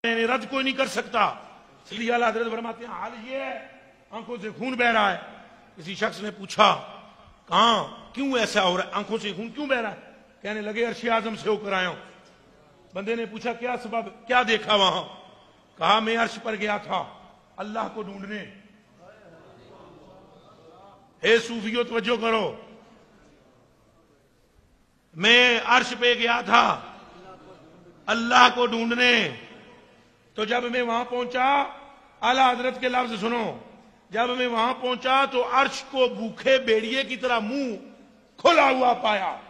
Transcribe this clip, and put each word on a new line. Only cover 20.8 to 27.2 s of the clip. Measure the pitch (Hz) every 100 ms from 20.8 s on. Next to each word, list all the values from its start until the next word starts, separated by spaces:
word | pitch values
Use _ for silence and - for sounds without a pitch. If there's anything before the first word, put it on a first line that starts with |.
| - - _ _
हे | 185 226
सूफियों, | 226 233 208 233
तवज्जो | 240 226 202 240
करो, | 226 226 180 - - - - - _ _ _ _ _ _ _ _ _ _ _ _ _ _ _ _ _ _ _ _ _ 156
"मैं | 196 240 247 233
अर्श | 202 247 247
पे | 247 240 233
गया | 233 233
था | 190 233 233 151 - - - -